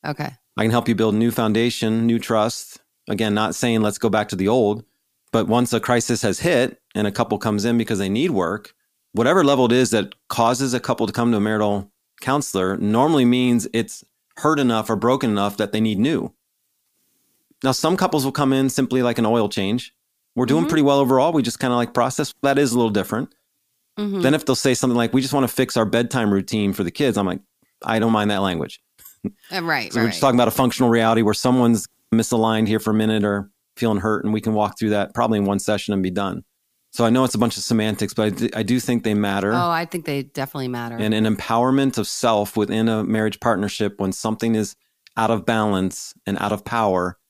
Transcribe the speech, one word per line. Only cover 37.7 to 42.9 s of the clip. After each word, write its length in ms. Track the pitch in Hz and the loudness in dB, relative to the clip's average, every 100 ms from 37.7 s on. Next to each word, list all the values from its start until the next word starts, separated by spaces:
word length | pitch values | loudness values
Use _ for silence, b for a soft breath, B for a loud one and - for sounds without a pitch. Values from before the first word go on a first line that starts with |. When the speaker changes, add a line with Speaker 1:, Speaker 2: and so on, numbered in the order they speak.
| 113 107 101 101 | 0 0 -2 -4
Speaker 2:
but 100 | - 107 | -2 -2
I 40 | |
do, 180 | 92 117 | -2 -4
I 80 | 110 | -4
do 160 | 107 123 | -2 -2
think 240 | 120 120 | 0 -2
they 120 | 110 | 0
matter. 400 | 104 101 98 98 | 0 0 0 0
Speaker 1:
Oh, 160 | 117 175 | 0 0
I 160 | 165 170 | -2 -4
think 180 | 180 | -8
they 200 | 151 139 | -6 -8
definitely 440 | 135 - 135 147 127 | -8 -10 -8 -8 -8
matter. 280 | 123 117 117 | -8 -8 -4
Speaker 2:
And 180 | 107 | -2
an 100 | 107 | 0
empowerment 720 | 110 101 - 117 123 135 135 117 | 0 -2 -2 0 2 2 0 -2
of 100 | 101 | -6
self 480 | - 120 107 101 | -2 0 2 0
within 320 | - 104 110 | -2 -2 0
a 160 | 113 | 0